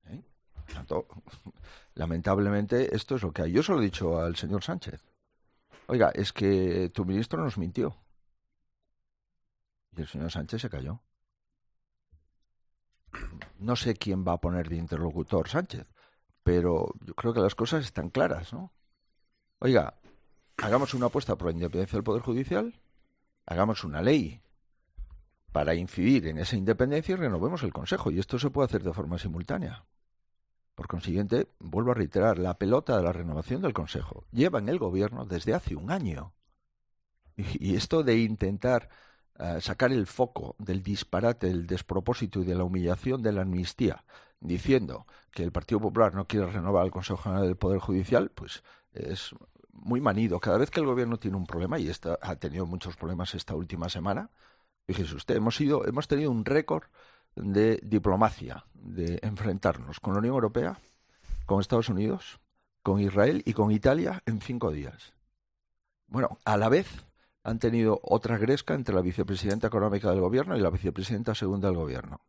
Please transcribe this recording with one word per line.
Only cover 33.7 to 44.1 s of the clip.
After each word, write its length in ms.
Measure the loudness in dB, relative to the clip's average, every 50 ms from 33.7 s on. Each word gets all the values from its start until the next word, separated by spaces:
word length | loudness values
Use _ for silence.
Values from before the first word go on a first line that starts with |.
| -2
Consejo 500 | -2 -6 -4 -6 -8 -8 -8 -10 -14 -16 -8 0
lleva 260 | 2 2 2 2 0
en 100 | 0 0
el 100 | -2 0
Gobierno 480 | 0 0 2 2 0 0 -2 -6 -8
desde 280 | -6 -6 -4 -2 0 -2
hace 220 | 0 -2 -4 -6
un 140 | -6 -4 -4
año. 420 | -4 -4 -2 -4 -4 -6 -8 -14 -16 _ _ _ _ _ _ _ _ _ _ _ _ _ _ _ _ _ _ -20 _
Y, 360 | -8 -8 -6 -6 -4 0 2 2
y 40 |
esto 260 | 2 2 2 2 2 4
de 160 | 4 4 4
intentar, 680 | 4 2 0 0 -2 -2 -2 0 0 2 2 2 0 -4 -20 -20 -20 -20 _ _ _ _ _ -8
eh, 220 | -6 -4 -4 -4
sacar 320 | -4 -4 0 2 2 4 4
el 140 | 2 0
foco 500 | -2 0 -2 -2 0 0 -10 -10 -10 -10 _
del 240 | -6 -4 -4 -2 -2
disparate, 640 | -2 -4 -4 -4 -2 -2 2 2 2 2 2 0 0
del 180 | 0 0 -2
despropósito 760 | -2 -4 -6 -4 _ -4 -2 0 0 -2 -2 -2 -4 -2 -2
y 40 | 0
de 100 | 0 0
la 100 | 0 0
humillación 580 | 0 0 0 0 0 0 0 0 -2 -2 0 0
de 100 | 0 0
la 100 | 0 0
amnistía, 640 | 0 0 -2 -2 -4 -2 0 0 0 0 -2 -10 _